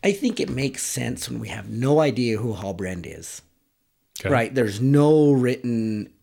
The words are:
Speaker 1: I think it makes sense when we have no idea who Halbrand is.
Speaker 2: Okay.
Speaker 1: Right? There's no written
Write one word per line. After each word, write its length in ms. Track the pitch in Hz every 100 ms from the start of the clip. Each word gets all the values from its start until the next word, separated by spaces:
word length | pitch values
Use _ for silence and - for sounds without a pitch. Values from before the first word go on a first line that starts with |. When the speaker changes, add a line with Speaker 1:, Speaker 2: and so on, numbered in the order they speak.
Speaker 1:
I 80 | 208
think 280 | 202 247 -
it 100 | -
makes 340 | 127 135 -
sense 440 | - - 120 123 -
when 100 | 120
we 80 | 110
have 220 | 107 101
no 300 | 110 131 147
idea 360 | 151 117 120 110
who 160 | 117
Halbrand 520 | 101 98 92 92 90 85
is. 340 | 80 85 - _ _ _ _ _ _ _ -
Speaker 2:
Okay. 100 | 95
Speaker 1:
Right? 240 | 127 117
There's 260 | 131 110 101
no 520 | 131 143 147 156 147
written 800 | 139 123 127 120 117 110 107 101 _